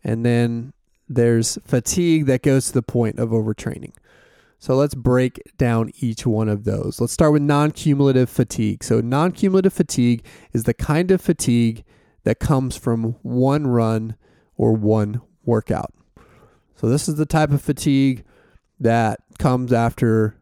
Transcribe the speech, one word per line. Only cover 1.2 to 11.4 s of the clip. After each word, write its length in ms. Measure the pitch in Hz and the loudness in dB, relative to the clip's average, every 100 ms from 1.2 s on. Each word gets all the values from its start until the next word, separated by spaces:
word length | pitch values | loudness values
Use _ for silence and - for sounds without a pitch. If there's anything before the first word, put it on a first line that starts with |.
| 117 117 117 - | 2 2 0 -6
fatigue 600 | - 127 - - 175 160 139 | -2 -2 -2 -2 2 2 2
that 160 | 127 | 0
goes 260 | 147 135 - | 2 0 0
to 40 | |
the 100 | 131 | -4
point 360 | - 123 113 110 | -2 -2 -2 -2
of 120 | 117 | -2
overtraining. 600 | 113 110 104 - - - - _ _ _ _ _ _ | -2 -2 -6 -8 -10 -14 -20 _ _ _ _ _ _
So 120 | - 131 | -2 0
let's 180 | 143 | 0
break 480 | 131 120 123 127 - - - | 0 2 2 2 -4 -20 -2
down 340 | 123 113 113 - | 0 0 -2 -4
each 240 | 123 110 | -6 -2
one 240 | 123 110 110 | -2 0 0
of 160 | 104 | -2
those. 340 | 110 104 - - | -2 -4 -4 -4
Let's 140 | 120 | -4
start 220 | - 156 | 2 2
with 80 | 151 | 4
non-cumulative 880 | 143 147 151 - 160 139 139 127 127 | 2 2 0 0 0 2 4 4 2
fatigue. 520 | - 123 - 107 104 | 0 -2 -2 -4 -4
So 200 | - 117 | -2 -2
non-cumulative 720 | 117 135 175 - 196 190 185 | 0 0 -2 0 0 2 0
fatigue 500 | - 165 - 120 117 - - - | 0 -2 2 2 0 -4 -20 -6
is 100 | 117 | -4
the 80 | 110 | -2
kind 380 | - - 151 180 | -4 -2 0 2
of 100 | 185 | 0
fatigue 640 | - 165 | 0 -2